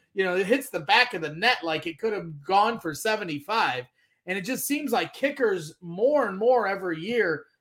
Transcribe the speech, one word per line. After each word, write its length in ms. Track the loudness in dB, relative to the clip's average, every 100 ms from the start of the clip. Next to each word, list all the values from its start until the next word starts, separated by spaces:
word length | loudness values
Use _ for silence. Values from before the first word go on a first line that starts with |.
| _
you 120 | -2 0
know, 100 | 0
it 100 | 2
hits 240 | 0 0
the 120 | -6
back 320 | 2 4 4
of 80 | 0
the 120 | -6
net. 260 | -2 0 0
Like, 240 | -2 -4 -6
it 100 | -6
could 160 | -4
have 300 | -4 -8 -10
gone 360 | 2 4 4 0
for 120 | -6
seventy-five. 920 | -4 -2 -2 -4 -8 -4 0 0 -2 -8 _ _ _ -8
And 100 | -6
it 60 |
just 240 | -4 -4 -2
seems 240 | -2 0
like 220 | 0 -2
kickers 600 | -2 -2 0 0 0 -4 -14
more 460 | -10 2 4 4 0
and 100 | 0
more 300 | 4 4 2
every 320 | -2 -4 -4
year, 460 | -2 0 2 0 -6 _